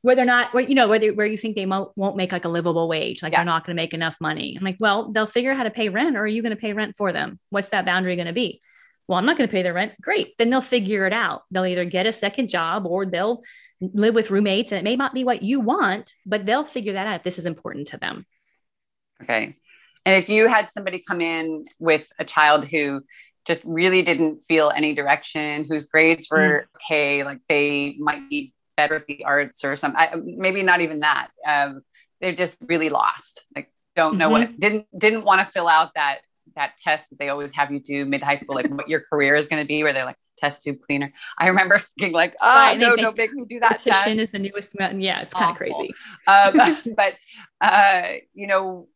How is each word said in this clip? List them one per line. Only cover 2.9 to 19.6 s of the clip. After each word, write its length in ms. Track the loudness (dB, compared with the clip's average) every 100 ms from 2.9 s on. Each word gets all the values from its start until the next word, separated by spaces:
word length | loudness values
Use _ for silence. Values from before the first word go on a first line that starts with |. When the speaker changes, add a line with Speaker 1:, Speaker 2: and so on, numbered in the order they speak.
| -2 -4 -8
Speaker 1:
like, 80 | -2
Speaker 2:
Yeah. 60 | 0
Speaker 1:
they're 60 | 0
not 200 | -2 -4
gonna 100 | -6
make 200 | -6 -4
enough 220 | -6 -4
money. 340 | -6 -6 -8 -6
I'm 80 |
like, 140 | -8 -2
"Well, 320 | 0 0 -2
they'll 140 | -2 -2
figure 260 | -2 -2
out 60 | -2
how 60 |
to 80 | -4
pay 180 | -2 -4
rent, 260 | 0 -2 0
or 40 |
are 60 | -2
you 160 | -2
gonna 120 | -4 -6
pay 180 | -6
rent 220 | -4 -6 -4
for 160 | -4
them? 280 | -2 -6 -10 _
What's 200 | -6 -2
that 160 | -4 0
boundary 300 | -2 -2 -4
gonna 160 | -4
be?" 280 | -4 -4 -6 _ _ _ _ -4
"Well, 100 | 0
I'm 80 | 0
not 100 | 0
gonna 100 | 0
pay 160 | 0
their 100 | -2
rent." 260 | -4 -6 -8
Great. 380 | -4 -4 -4 _
Then 140 | 0
they'll 100 | 0
figure 460 | 0 -2 0 0 0
it 60 |
out. 280 | 0 -4 -6 _
They'll 160 | -2 -2
either 200 | -2 -2
get 200 | 0 -2
a 80 |
second 360 | -2 -6 -4 -2
job 360 | -2 -2 -4 -2
or 200 | -2 -2
they'll 340 | -2 -2 -4 -10 -20 _ _
live 320 | -6 0 2
with 160 | 2 0
roommates. 420 | 0 2 0 -2
And 60 | -4
it 40 |
may 100 | -2
not 200 | -2 -2 -2
be 80 |
what 180 | -2 -2
you 180 | -2 -2
want, 540 | 0 0 -2 -4 -10 _ -6
but 200 | -4 -2
they'll 180 | -2 -2
figure 280 | -8 -6
that 140 | -6 -6
out 80 | -6
if 60 |
this 160 | -6 -6
is 60 | -8
important 400 | -8 -12 -12 -12
to 80 | -10
them. 280 | -10 -10 -18 _ _ _ _ _ _ _ _ _
Speaker 2:
Okay. 320 | -4 -2 -2 -12